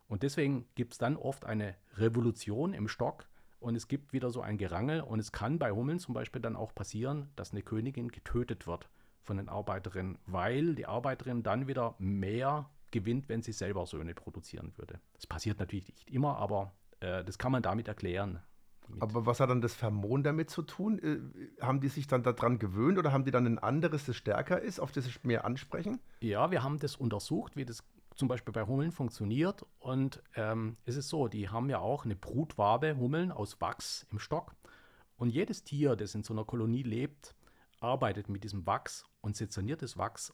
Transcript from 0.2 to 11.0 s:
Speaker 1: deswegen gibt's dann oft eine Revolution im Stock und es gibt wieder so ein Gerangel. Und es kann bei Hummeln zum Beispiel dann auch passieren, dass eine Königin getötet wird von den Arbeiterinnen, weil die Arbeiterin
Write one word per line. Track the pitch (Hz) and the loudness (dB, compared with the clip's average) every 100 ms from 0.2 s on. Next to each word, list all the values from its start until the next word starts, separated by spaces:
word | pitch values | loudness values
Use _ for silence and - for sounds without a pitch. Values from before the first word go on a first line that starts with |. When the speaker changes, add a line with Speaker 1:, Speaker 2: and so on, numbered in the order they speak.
Speaker 1:
deswegen | 139 139 139 135 - - | 0 2 2 2 -2 -4
gibt's | 120 - | -2 0
dann | 123 151 | 0 0
oft | 127 - | -2 -4
eine | - 110 104 95 _ 98 | -2 -2 -2 -6 _ 2
Revolution | 113 113 117 110 - 107 175 | 4 6 2 2 -2 0 0
im | 196 107 | 0 -4
Stock | - 123 - - - - - | 0 -2 -2 -14 -20 -20 -8
und | 120 | -2
es | 117 - | -2 -2
gibt | 139 - | -4 -2
wieder | 131 123 | -2 0
so | 120 | -2
ein | 104 104 | -2 0
Gerangel. | 92 87 123 160 | 0 0 0 0
Und | 139 110 | 0 -2
es | 107 | -2
kann | - 107 160 | -2 0 2
bei | 131 | 2
Hummeln | 101 131 175 | 2 0 -2
zum | 180 | -2
Beispiel | 117 117 127 | -4 -4 -4
dann | 117 | -4
auch | 107 110 | -4 -6
passieren, | - - 107 127 147 143 | -6 -6 -2 -2 -2 -6
dass | - 92 | -10 -8
eine | 104 | -6
Königin | - 110 120 135 120 | -2 -2 -2 -4 -6
getötet | - - - - 117 - | -6 -2 0 0 -4 -4
wird | - - - - - | -6 -8 -20 -20 -16
von | - 98 | -6 -4
den | 101 | -2
Arbeiterinnen, | 101 101 98 95 92 92 82 - | -4 -2 -2 -4 -4 -4 -6 -4
weil | 90 95 131 170 143 | 0 0 2 2 0
die | - | -2
Arbeiterin | 113 | -2